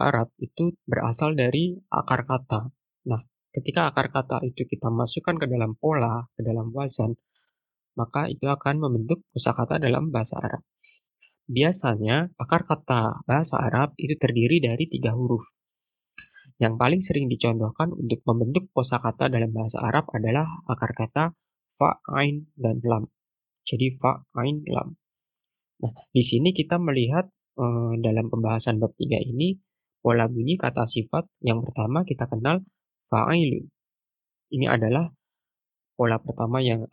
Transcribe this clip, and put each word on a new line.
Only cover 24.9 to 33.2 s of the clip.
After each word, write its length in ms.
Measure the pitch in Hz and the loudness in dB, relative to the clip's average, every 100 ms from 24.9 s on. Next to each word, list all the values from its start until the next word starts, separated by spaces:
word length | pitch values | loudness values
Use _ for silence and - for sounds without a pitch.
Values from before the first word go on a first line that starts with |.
| - _ _ _ _ _ _ _ - | -12 _ _ _ _ _ _ _ -8
Nah, 120 | 117 - - | -8 -8 -2
di 120 | 131 117 | 0 2
sini 280 | 117 165 | 2 2
kita 280 | 185 147 175 | 0 -2 0
melihat, 480 | 170 131 120 156 190 _ _ - | 0 0 0 0 -2 _ _ -4
eh, 360 | 120 117 117 117 | -2 0 -2 0
dalam 280 | 113 110 113 | 0 0 0
pembahasan 520 | 117 113 113 123 110 | -2 0 0 0 0
bab 120 | 113 - | 0 -2
tiga 240 | 135 123 | -2 -2
ini, 360 | - 120 175 190 _ _ _ _ | -2 -2 -2 -2 _ _ _ _
pola 240 | 117 117 117 | 2 2 2
bunyi 280 | 120 120 185 | 0 -2 0
kata 320 | 123 127 113 | 0 0 -2
sifat 400 | 120 110 156 170 _ 123 | -2 -4 -4 -6 _ -2
yang 160 | 113 | 0
pertama 440 | 123 - 110 147 185 | -2 -4 -2 0 -2
kita 200 | 127 123 | -4 -4
kenal 360 | 110 127 180 190 _ _ _ - | -2 0 0 -2 _ _ _ -2
fa'ilun. 560 | 113 | 0